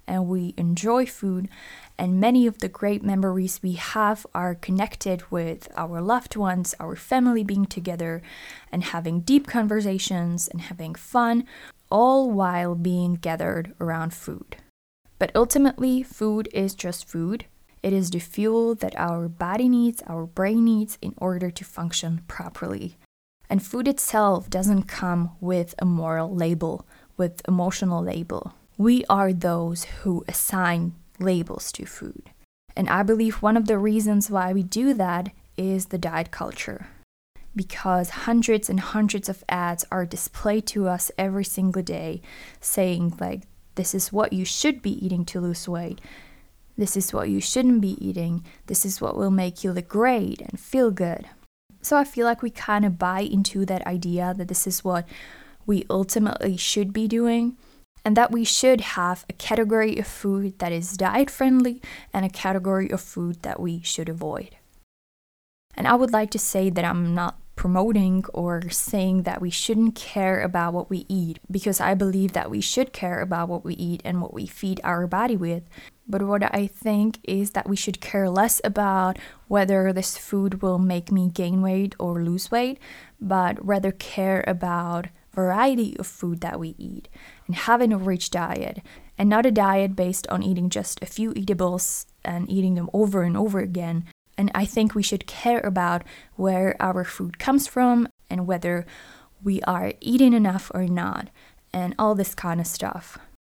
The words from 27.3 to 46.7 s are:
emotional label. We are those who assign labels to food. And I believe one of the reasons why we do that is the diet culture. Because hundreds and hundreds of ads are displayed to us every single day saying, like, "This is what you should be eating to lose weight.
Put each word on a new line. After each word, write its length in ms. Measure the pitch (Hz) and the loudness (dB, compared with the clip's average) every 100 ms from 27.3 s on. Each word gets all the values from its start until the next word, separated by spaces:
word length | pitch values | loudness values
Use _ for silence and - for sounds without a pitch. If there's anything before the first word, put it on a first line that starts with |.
| 175 - | -2 0
emotional 540 | 180 180 - 185 170 | 0 0 0 -2 0
label. 500 | 180 165 170 - - - _ - | -2 -6 -6 -8 -10 -14 _ 2
We 300 | 220 247 - | 4 4 4
are 240 | 196 190 | 4 4
those 520 | 180 175 170 170 170 - - | 2 0 0 -2 -4 -8 -6
who 200 | 196 170 - | -2 -2 -2
assign 640 | - - 185 175 170 170 - - - | -4 -2 0 2 2 -2 -6 -16 -4
labels 540 | 185 180 170 - - | 0 2 0 -6 -8
to 140 | - - | -10 -12
food. 420 | - - - - _ _ _ _ - | -12 -14 -14 -20 _ _ _ _ -4
And 100 | 190 | 0
I 120 | 185 | 2
believe 340 | 202 220 220 - | 2 2 2 2
one 200 | 208 226 | 2 4
of 120 | 214 | 4
the 100 | 208 | 2
reasons 520 | 214 220 208 208 202 | 2 2 2 2 2
why 220 | 196 180 | 0 0
we 120 | 196 | 0
do 280 | 185 214 269 | 0 0 2
that 360 | 240 185 170 190 - _ - | 2 2 0 -4 -10 _ -4
is 300 | 190 190 190 | -2 -2 -2
the 100 | 185 | -4
diet 340 | 170 165 170 | -2 -4 -6
culture. 580 | - - - - 196 190 - _ _ _ - - | -6 -8 -8 -10 -10 -14 -20 _ _ _ -20 -10
Because 560 | 208 190 - 190 180 175 | -8 -6 -4 0 2 0
hundreds 580 | - - 233 233 214 - | -4 2 2 4 2 2
and 120 | 190 | -2
hundreds 500 | - 214 214 196 196 | 0 0 2 0 -4
of 140 | 190 - | -8 -4
ads 380 | 180 175 175 - | -2 -2 -2 -4
are 140 | 185 | -2
displayed 640 | 175 175 - - 214 214 - | -4 -6 -8 -4 0 0 0
to 220 | 208 185 | -2 0
us 220 | 180 - - | 0 -4 -2
every 280 | 190 196 | -2 -2
single 380 | 196 - 185 185 | -2 0 0 0
day 380 | 180 160 160 165 - - - - | -4 -6 -6 -8 -10 -20 -20 -10
saying, 540 | - - 185 175 170 170 | -4 0 2 2 0 -2
like, 260 | 180 185 - - - - | -6 -6 -12 -20 -14 -6
"This 180 | 180 | -4
is 180 | 190 - | -2 -2
what 200 | 202 214 | 0 0
you 120 | 185 | 0
should 380 | 185 - 302 262 | -2 0 0 0
be 220 | 202 - | -2 -4
eating 200 | 185 180 170 | -2 -2 -2
to 140 | 180 | -2
lose 280 | 175 170 - | -4 -4 -6
weight. 320 | 175 175 185 - - - - - _ - | -6 -6 -10 -16 -20 -20 -20 -20 _ -12